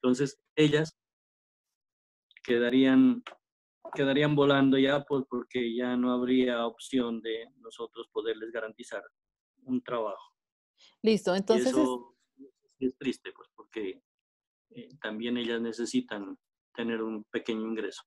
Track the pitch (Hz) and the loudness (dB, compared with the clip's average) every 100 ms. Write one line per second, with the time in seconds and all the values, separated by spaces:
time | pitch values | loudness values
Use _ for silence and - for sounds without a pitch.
0 | 127 127 139 - _ - 151 147 160 _ | 2 2 0 -4 _ 2 4 4 0 _
1 | _ _ _ _ _ _ _ _ _ _ | _ _ _ _ _ _ _ _ _ _
2 | _ _ _ - - 120 120 127 135 131 | _ _ _ -20 -2 0 2 4 6 8
3 | 131 120 - - _ _ _ _ - - | 6 4 -6 -20 _ _ _ _ -14 -2
4 | 139 135 147 147 139 139 135 131 135 143 | 0 2 2 4 4 6 6 6 4 2
5 | 139 139 127 123 117 127 120 117 123 123 | 0 -4 -4 -8 -6 -4 -2 -2 -2 0
6 | 123 123 123 127 127 120 117 113 - 135 | 0 0 2 2 2 0 -4 -6 -4 -2
7 | 117 113 110 113 117 _ 113 - 113 117 | -2 -4 -6 -8 -8 _ -20 -14 -14 -12
8 | 110 113 110 110 110 117 110 110 120 110 | -10 -6 -4 -6 -6 -8 -10 -12 -12 -12
9 | - _ _ _ _ _ - 127 123 123 | -14 _ _ _ _ _ -4 -4 -2 -4
10 | 107 95 - _ _ _ _ _ _ _ | -4 -8 -16 _ _ _ _ _ _ _
11 | 214 214 - 185 196 220 262 - 127 123 | 2 2 2 -2 2 2 4 2 0 -2
12 | 120 _ _ _ 135 _ _ _ 131 - | -10 _ _ _ -20 _ _ _ -6 -4
13 | 135 - 92 - - _ 110 113 101 - | -8 -8 -12 -18 -20 _ -14 -10 -8 -10
14 | _ _ _ _ _ _ _ 117 113 - | _ _ _ _ _ _ _ -20 -20 -12
15 | 113 107 120 120 120 117 117 110 117 127 | -10 -8 -6 -4 -4 -4 -6 -6 -4 -4
16 | 123 107 98 95 _ _ _ - 117 113 | -4 -10 -10 -14 _ _ _ -8 -6 -4
17 | 113 110 107 120 - 110 110 113 101 - | -6 -8 -8 -8 -6 -6 -4 -6 -6 -10